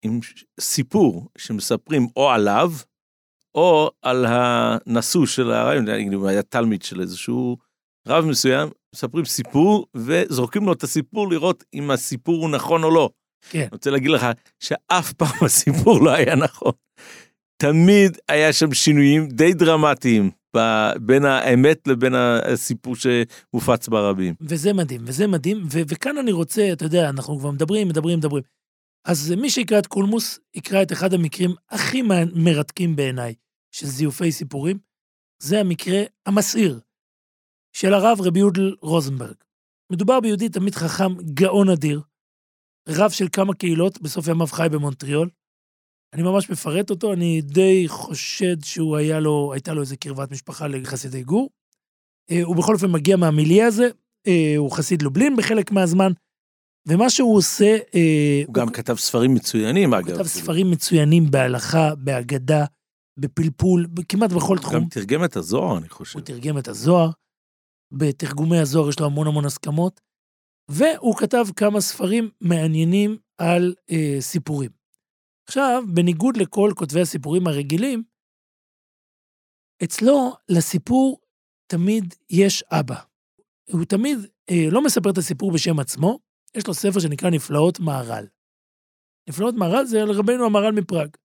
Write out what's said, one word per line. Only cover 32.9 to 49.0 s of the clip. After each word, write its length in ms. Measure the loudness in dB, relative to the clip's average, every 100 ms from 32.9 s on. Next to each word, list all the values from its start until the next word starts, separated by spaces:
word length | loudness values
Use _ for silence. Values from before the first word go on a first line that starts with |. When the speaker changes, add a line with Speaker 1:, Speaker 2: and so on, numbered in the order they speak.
| 0
Speaker 2:
בעיניי, 380 | -2 -4 -8 -12 _ _ _ -12
של 100 | -10
זיופי 440 | -4 -4 -2 -4
סיפורים. 460 | -4 -8 -6 -4 -6 _ _ _ _ _ _
זה 160 | -2 0
המקרה 400 | 0 -2 -2 -2 -2 _ -2
המסעיר 540 | 0 0 2 0 0 _ _ _ _ _ _ _ _ _ -4
של 180 | 2
הרב 240 | 4 4 2
רבי 180 | 2 2
יודל 360 | 2 2 -2 -2
רוזנברג. 540 | -2 -2 0 -8 -10 -16 _ _ _ _ _
מדובר 280 | -2 2 2
ביהודי 300 | 2 -2 -2
תלמיד 260 | -2 -4 -2
חכם, 400 | -6 -2 -2 -2 -8
גאון 360 | 0 2 4 4
אדיר, 320 | 2 0 -4 -8 _ _ _ _ _ _ _ -8
רב 220 | 0 0
של 160 | 2 -4
כמה 220 | 0 -2
קהילות, 480 | -2 -2 0 0 -2
בסוף 260 | -8 -6 -2
ימיו 200 | -2 -2
חי 200 | -2 -2
במונטריאול. 580 | -2 -4 -6 -4 -2 -2 _ _ _ _ _ _ _ _
אני 80 | -4
ממש 260 | 0 0 0
מפרט 400 | -6 -4 -4 -4
אותו, 240 | -4 -2
אני 280 | -2 0 -2
די 420 | 0 2 4 4 2
חושד 760 | -6 -12 -10 -10 -4 -4 -4
שהוא 340 | -8 -6 -2
היה 220 | -2